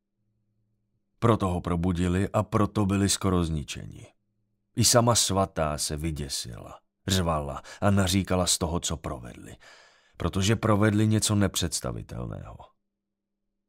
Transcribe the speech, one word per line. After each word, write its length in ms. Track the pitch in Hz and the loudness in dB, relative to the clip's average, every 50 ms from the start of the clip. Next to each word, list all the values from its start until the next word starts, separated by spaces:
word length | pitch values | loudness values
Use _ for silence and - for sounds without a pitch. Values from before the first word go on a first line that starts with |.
| _ _ _ _ _ _ _ _ _ _ _ _ _ _ _ _ _ _ _ _ _ _ _ - | _ _ _ _ _ _ _ _ _ _ _ _ _ _ _ _ _ _ _ _ _ _ _ 0
Proto 300 | - 117 107 98 101 92 | 2 4 4 4 2 0
ho 120 | 90 87 | -2 -2
probudili 680 | - 85 87 85 85 92 90 82 92 90 90 92 101 - - | -2 -2 -2 0 0 0 0 2 2 2 2 0 0 0 0
a 100 | 107 101 | -2 -2
proto 440 | - - 110 104 98 - 107 104 | 0 0 0 0 2 0 0 0
byli 220 | 95 98 98 101 98 | 2 2 2 2 0
skoro 360 | - - - 98 90 90 85 | 0 0 0 0 2 2 0
zničeni. 600 | 80 80 76 67 - - - 50 50 - - - - _ _ _ _ _ _ _ _ _ _ _ _ - | 0 -2 -6 -6 -8 -10 -12 -14 -16 -16 -18 -20 -20 _ _ _ _ _ _ _ _ _ _ _ _ -2
I 80 | 120 113 | 0 2
sama 300 | - - 120 113 120 117 | 4 6 6 6 6 4
svatá 640 | - - - 95 95 95 92 - 85 80 76 76 73 | 4 2 2 2 2 0 0 0 -2 -2 -2 -2 -4
se 180 | - - 78 | -4 -4 -4
vyděsila, 840 | 73 76 85 76 69 71 65 - - - 58 57 50 - - - - _ _ _ _ - | -4 -4 -4 -4 -6 -6 -8 -8 -8 -8 -10 -12 -14 -16 -16 -18 -20 _ _ _ _ -4
řvala 560 | 98 98 95 87 82 80 76 71 69 67 - - - - - | -2 -2 0 0 0 -2 -2 -4 -6 -8 -10 -12 -16 -8 -2
a 100 | - 104 | 2 4
naříkala 560 | 98 101 98 87 92 101 90 - 92 92 90 | 4 4 4 2 2 0 0 2 0 0 2
z 120 | - - - | 2 0 0
toho, 220 | 92 78 85 85 | 0 -2 -2 -2
co 160 | - - 95 | -4 -4 -6
provedli, 600 | - - 76 73 64 60 58 57 - - - - - - - - - - _ _ _ _ _ _ | -6 -8 -10 -10 -10 -12 -14 -16 -16 -18 -18 -20 -20 -20 -20 -20 -20 -20 _ _ _ _ _ _
protože 400 | - - 87 - 92 98 101 113 | -4 -4 -2 0 2 2 2 2
provedli 500 | 104 - 107 107 98 107 107 101 104 110 | 2 2 2 4 4 4 4 4 4 4
něco 280 | 110 107 107 - - 104 | 4 2 2 2 2 2
nepředstavitelného. 1200 | 104 101 92 - - 92 80 - - - 64 58 55 - - - 58 60 55 52 50 50 - - - - - _ _ _ _ _ _ _ _ _ _ _ _ _ _ _ _ _ _ _ | 2 2 2 0 -2 -4 -4 -4 -4 -6 -6 -8 -8 -10 -12 -10 -10 -8 -8 -10 -10 -12 -14 -16 -18 -20 -20 _ _ _ _ _ _ _ _ _ _ _ _ _ _ _ _ _ _ _